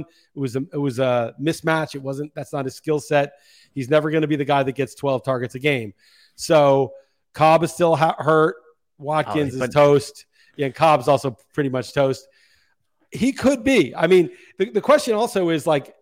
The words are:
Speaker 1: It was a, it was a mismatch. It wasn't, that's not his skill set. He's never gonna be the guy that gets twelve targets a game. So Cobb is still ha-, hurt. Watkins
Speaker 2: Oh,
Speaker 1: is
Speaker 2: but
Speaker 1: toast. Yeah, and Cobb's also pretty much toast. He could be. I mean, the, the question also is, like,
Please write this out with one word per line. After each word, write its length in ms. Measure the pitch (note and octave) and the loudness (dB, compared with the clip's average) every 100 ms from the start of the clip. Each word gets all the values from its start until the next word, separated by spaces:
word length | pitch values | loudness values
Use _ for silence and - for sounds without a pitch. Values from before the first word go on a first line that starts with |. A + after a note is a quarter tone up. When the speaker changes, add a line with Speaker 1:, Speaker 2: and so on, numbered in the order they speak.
| D#3 _ _ - | -6 _ _ -8
Speaker 1:
It 40 | |
was 180 | C3+ B2 | -6 -6
a, 60 | C3+ | -8
it 40 | D3 | -4
was 220 | C#3+ A#2+ | -4 -2
a 360 | C3 B2 A#2 - | 0 0 -2 -4
mismatch. 540 | D3 D#3+ D#3+ D#3+ D3+ C#3+ | -6 -4 -2 -2 -4 -10
It 60 | |
wasn't, 340 | C3+ C#3 D3 - | -10 -10 -10 -12
that's 160 | C#3 | -10
not 140 | D3+ C3 | -8 -8
his 100 | - | -8
skill 240 | - D3+ | -4 -4
set. 340 | - D3 C#3 - _ _ _ | 0 0 0 -6 _ _ _
He's 160 | - B2 | -10 0
never 220 | D3+ D#3 | 0 2
gonna 160 | D#3+ D#3 | 0 0
be 80 | D3 | -2
the 80 | |
guy 200 | C#3+ C#3+ | 0 0
that 100 | C3+ | 0
gets 200 | C3+ C3 | -4 -6
twelve 300 | - C#3 C3 | -6 -4 -4
targets 320 | C3+ B2+ A#2+ B2+ | -2 -4 -6 -4
a 40 | |
game. 340 | C#3+ C3+ G#2+ - _ _ _ - | -2 -2 -6 -14 _ _ _ -14
So 560 | - D#3+ C#3+ C#3 C3+ - _ _ _ | 2 4 6 4 0 -6 _ _ _
Cobb 320 | - D#3 D#3+ | 0 4 4
is 80 | E3 | 2
still 240 | - E3+ D#3 | 0 0 2
ha-, 200 | D#3+ - | 0 0
hurt. 400 | D3 D#3 D#3+ - _ _ _ _ | 0 2 2 -2 _ _ _ _
Watkins 560 | C#3+ D#3 C#3+ G#2 C#3+ | -4 -4 -2 -4 -4
Speaker 2:
Oh, 20 | C3 | -4
Speaker 1:
is 40 | |
Speaker 2:
but 120 | B2+ | -2
Speaker 1:
toast. 540 | D3 C#3+ C#3+ - - _ _ _ - | 4 6 4 2 -10 _ _ _ -8
Yeah, 80 | C3+ | -8
and 100 | A#2+ | 0
Cobb's 320 | D#3+ D3+ B2+ | 2 2 2
also 300 | C#3 C#3 A2+ _ | 0 0 -8 _
pretty 160 | - C#3 | -6 -4
much 240 | B2+ A#2+ | -4 -4
toast. 340 | - C3+ C3 - _ _ _ _ _ _ _ _ | -2 0 -2 -10 _ _ _ _ _ _ _ _
He 200 | - B3 | -4 -2
could 320 | - B3+ C#4 | 0 0 0
be. 320 | A3+ C4 C#3 - | 2 2 2 -2
I 120 | E3 | 2
mean, 240 | F#3 E3 - _ - | 4 2 -4 _ -8
the, 120 | G3+ | -4
the 100 | A3 | -2
question 320 | G#3 C#4+ C4+ | 2 2 2
also 340 | G#3+ A3+ G3 F3 | -2 -2 -2 0
is, 180 | D#3+ D3+ | 0 0
like, 280 | D3+ - _ | -2 -4 _